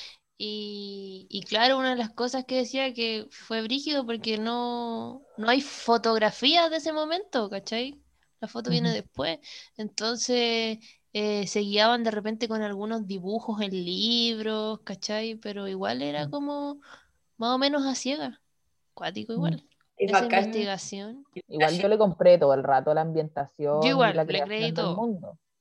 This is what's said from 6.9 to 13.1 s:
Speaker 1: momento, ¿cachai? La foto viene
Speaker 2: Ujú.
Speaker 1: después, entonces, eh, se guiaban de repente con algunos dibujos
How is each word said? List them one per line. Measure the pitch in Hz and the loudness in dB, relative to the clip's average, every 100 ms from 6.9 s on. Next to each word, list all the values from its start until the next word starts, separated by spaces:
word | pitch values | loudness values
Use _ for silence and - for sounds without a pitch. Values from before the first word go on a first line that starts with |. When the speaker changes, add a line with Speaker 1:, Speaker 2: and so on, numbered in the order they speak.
Speaker 1:
momento, | 311 311 339 427 269 202 | -2 -2 -4 -2 -2 -2
¿cachai? | 196 190 226 262 285 _ _ _ _ | -6 -6 -4 -4 -10 _ _ _ _
La | 214 | -10
foto | 233 220 | -8 -2
viene | 165 160 | 2 2
Speaker 2:
Ujú. | |
Speaker 1:
después, | 214 - - 294 311 - - - - | 0 -6 -6 -4 -6 -12 -20 -16 -10
entonces, | 214 - 220 240 - 247 233 226 226 220 - _ _ | -8 -4 -4 -2 0 2 2 0 -2 -6 -12 _ _
eh, | 208 214 208 190 | -4 -2 -2 -2
se | 208 | -2
guiaban | 202 202 220 240 | 0 4 4 4
de | 226 | 0
repente | 214 208 220 226 | -2 -4 -4 -4
con | 220 | -2
algunos | 208 196 214 226 | -4 -4 -4 -4
dibujos | 196 | -4